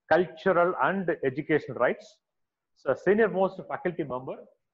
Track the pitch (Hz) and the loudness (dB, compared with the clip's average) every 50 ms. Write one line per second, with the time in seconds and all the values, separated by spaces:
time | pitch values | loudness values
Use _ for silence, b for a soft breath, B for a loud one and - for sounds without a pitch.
0 | _ - 156 165 185 165 - - - 196 180 170 175 175 180 - 127 151 185 196 | _ 2 2 2 2 0 -4 -4 0 2 4 4 4 2 2 0 0 0 0 0
1 | 185 165 160 139 - 135 127 143 147 - 156 147 - - 123 110 120 143 220 - | -2 -2 -4 -2 -2 -4 -4 -4 -2 0 0 0 0 -2 -2 0 0 0 0 -2
2 | - - _ _ _ _ _ _ _ _ _ _ _ _ _ _ - 143 127 - | -8 -20 _ _ _ _ _ _ _ _ _ _ _ _ _ _ -2 -2 -2 0
3 | - 175 202 208 226 202 170 185 190 185 190 - 156 - 143 139 - - 165 156 | 2 2 4 4 4 2 2 0 0 0 -2 -6 -12 -10 -10 -6 -6 -6 -4 -4
4 | 160 135 127 127 131 143 180 - - - _ _ _ _ | -6 -6 -6 -8 -8 -10 -12 -14 -14 -20 _ _ _ _